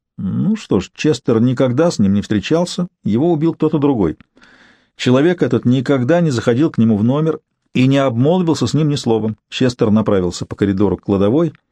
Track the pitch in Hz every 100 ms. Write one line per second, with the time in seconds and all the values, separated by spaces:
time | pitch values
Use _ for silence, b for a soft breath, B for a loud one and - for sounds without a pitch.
0 | _ - - 120 156 220 - 98 - -
1 | 151 147 - 110 123 123 131 123 170 -
2 | 98 101 - 107 - 165 175 - 180 _
3 | - 110 170 156 160 - 156 151 143 120
4 | 85 - _ b b b b b b -
5 | 127 127 165 175 131 120 - 131 127 139
6 | 123 170 165 117 123 120 165 - 113 101
7 | 113 143 160 - _ _ _ 123 131 139
8 | 135 117 139 185 165 147 120 143 156 143
9 | 120 113 110 107 _ - 127 - 110 107
10 | 107 101 90 - - - 101 98 101 90
11 | - 98 101 143 165 - _